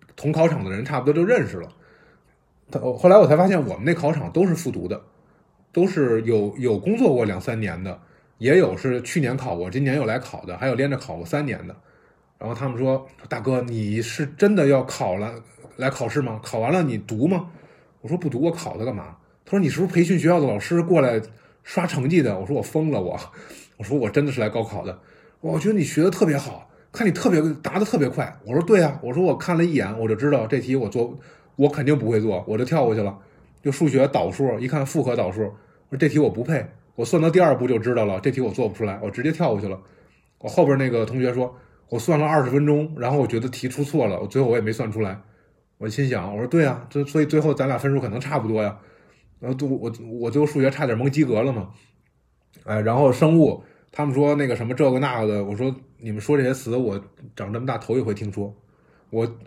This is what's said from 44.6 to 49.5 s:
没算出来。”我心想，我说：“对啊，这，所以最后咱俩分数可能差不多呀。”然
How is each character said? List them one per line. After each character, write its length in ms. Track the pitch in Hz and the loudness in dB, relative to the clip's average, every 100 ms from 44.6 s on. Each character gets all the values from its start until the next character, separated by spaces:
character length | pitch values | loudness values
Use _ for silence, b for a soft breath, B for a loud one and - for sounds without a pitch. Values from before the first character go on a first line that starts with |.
没 100 | 107 | 0
算 200 | 113 110 | -4 -6
出 80 | 110 | -4
来。” 200 | 101 101 b b b b _ _ | -6 -6 b b b b _ _
我 100 | 110 | -8
心 200 | 113 135 | -2 -2
想， 240 | 113 90 | -2 -4
我 60 | 104 | -6
说 80 | 127 | 0
：“对 180 | 170 | 2
啊， 220 | 143 123 - | 2 0 -6
这， 160 | 143 | -4
所 160 | 143 156 | -2 0
以 60 | 151 | 2
最 140 | 156 | 2
后 120 | 151 | 2
咱 140 | 139 135 | 0 0
俩 100 | 120 | 0
分 160 | 139 | 0
数 80 | 139 | 0
可 80 | 120 | -2
能 120 | 117 | -6
差 180 | 135 147 | -4 -2
不 80 | 110 | 0
多 160 | 110 | 0
呀。” 160 | 104 101 b b b b b _ | -2 -6 b b b b b _
然 100 | 123 | -8